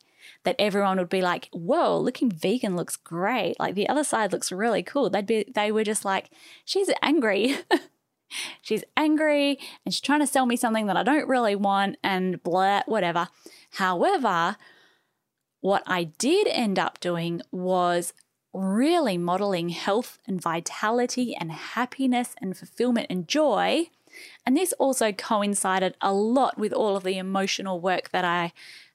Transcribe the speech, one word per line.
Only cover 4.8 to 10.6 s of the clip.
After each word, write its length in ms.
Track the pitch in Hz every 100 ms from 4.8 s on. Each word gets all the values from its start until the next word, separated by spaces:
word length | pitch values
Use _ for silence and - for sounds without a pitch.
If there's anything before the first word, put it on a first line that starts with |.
cool." 260 | 180 285 208
They'd 160 | 196 196
be, 180 | 220
they 280 | - 214 208
were 120 | 214
just 220 | 208 214 202
like, 240 | 190 - - - - -
"She's 260 | 381 370 -
angry." 560 | 262 311 226 196 254 285 -
<laughs> 920 | 339 - _ _ _ _ - - -
She's 220 | - 220 - -
angry 640 | 311 302 311 294 285 277 - - -
and 80 |
she's 80 | -
trying 180 | - 302
to 80 | 277
sell 180 | 269 247
me 100 |
something 320 | 240